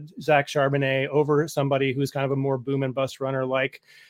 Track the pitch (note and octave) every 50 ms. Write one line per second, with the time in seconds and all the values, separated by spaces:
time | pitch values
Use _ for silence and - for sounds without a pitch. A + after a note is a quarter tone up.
0 | D3 D3+ - C#4 D3 D#3 D3+ C#3+ C#3+ - - D3+ C#3 C#3 C#3+ C#3+ C#3 C3+ C3+ C3+
1 | C3+ C#3 C#3 D3 D3+ C#3+ D3+ C#3+ D#3+ D#3 - D3+ C#3 C#3 C#3 C3+ C3+ C3+ B2 C3+
2 | C#3+ C3 - C#3 C#3 C3+ C#3 C3+ C3+ C#3 C3+ C3 A#2+ C3+ C#3 C3+ C#3 C3 B2 C3+
3 | C3+ B2+ - - C3+ C3 C3+ C3 C3 C3 C3 C3 C3 C#3 - - _ _ - -
4 | - -